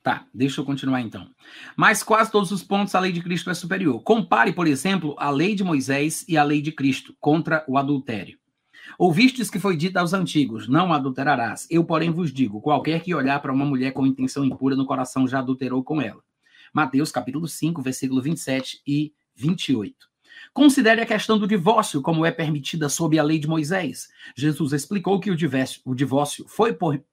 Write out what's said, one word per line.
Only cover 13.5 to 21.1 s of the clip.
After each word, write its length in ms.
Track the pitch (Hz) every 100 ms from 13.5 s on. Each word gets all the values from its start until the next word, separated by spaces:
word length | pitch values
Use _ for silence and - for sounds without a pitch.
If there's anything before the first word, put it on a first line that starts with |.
uma 140 | 135 143
mulher 260 | 131 131
com 140 | 131 135
intenção 360 | 131 131 - 139
impura 280 | 127 135
no 120 | 135 135
coração 420 | 131 127 131 127
já 120 | 131
adulterou 440 | 127 131 127 127
com 160 | 127 156
ela." 220 | 113 - _ _ _ _ -
Mateus 400 | 143 151 135 151
capítulo 340 | - 123 139 165
cinco, 360 | - 156 165
versículo 400 | 131 127 131 131
vinte 160 | 131 160
e 20 |
sete 400 | - 131 131 - -
e 260 | 143 151 _ _
vinte 340 | _ 131 175 -
e 80 | 123
oito. 320 | 95 - _ _ _ - -
"Considere 480 | - 294 269 220 226
a 40 |
questão 320 | 226